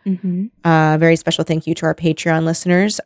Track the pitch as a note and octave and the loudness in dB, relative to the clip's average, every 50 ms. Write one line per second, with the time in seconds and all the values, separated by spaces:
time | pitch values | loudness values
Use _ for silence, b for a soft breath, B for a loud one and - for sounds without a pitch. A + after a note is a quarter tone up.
0 | - G3+ F#3 F3+ - F#3 F3 F3+ G3+ A#3 - _ - E3+ D#3+ D#3+ D#3 D#3 D#3 D#3 | -6 -4 -4 -4 -4 -4 -4 -4 -6 -8 -10 _ 0 2 2 4 4 2 2 4
1 | E3 D#3+ E3 D#3+ - E3 E3 - D#3+ - D#3+ D#3+ - D#3 E3 - E3 D#3+ D#3 - | 4 4 2 2 0 -2 -4 -2 -2 -2 -2 -2 -2 -4 -4 -2 -2 -2 -2 0
2 | E3 D#3+ D#3 - - E3+ D#3+ D#3+ E3 E3 E3 - - F3+ F3+ F3+ G3 G#3+ G#3 - | 0 -2 -2 0 0 0 0 0 0 -2 -2 -2 0 0 2 2 2 0 -2 -4
3 | - | -2